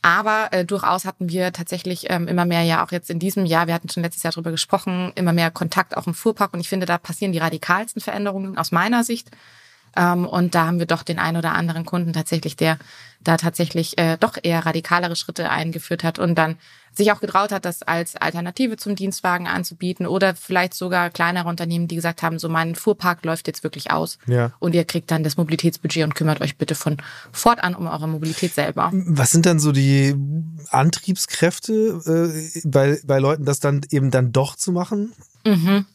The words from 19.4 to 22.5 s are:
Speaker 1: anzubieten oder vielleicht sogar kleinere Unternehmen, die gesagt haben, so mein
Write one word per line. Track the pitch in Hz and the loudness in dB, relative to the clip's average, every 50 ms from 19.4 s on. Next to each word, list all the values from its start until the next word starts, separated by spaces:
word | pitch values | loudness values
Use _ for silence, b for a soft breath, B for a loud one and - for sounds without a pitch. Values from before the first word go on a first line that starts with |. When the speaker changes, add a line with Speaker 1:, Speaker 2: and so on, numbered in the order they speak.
| 175 170 | -2 -4
Speaker 1:
anzubieten | 175 185 175 - 170 - 180 180 180 - 180 170 | -4 -4 -4 -6 -8 -6 -4 -4 -2 -2 -2 0
oder | 175 190 190 190 180 | 2 2 2 2 0
vielleicht | - - - 185 180 180 185 - | -2 -6 0 2 2 2 2 -2
sogar | - 185 180 180 180 175 175 | -6 -4 -2 0 0 0 0
kleinere | 170 - 170 170 175 180 170 175 | 0 0 0 0 2 0 -2 -2
Unternehmen, | 170 165 170 165 170 170 170 165 | -4 -4 -4 -2 -2 -2 -2 -2
die | 170 | -4
gesagt | 165 165 170 165 - | -2 -2 -2 -2 -2
haben, | - 165 165 165 | -4 -4 -4 -2
so | - | -4
mein | 165 | -2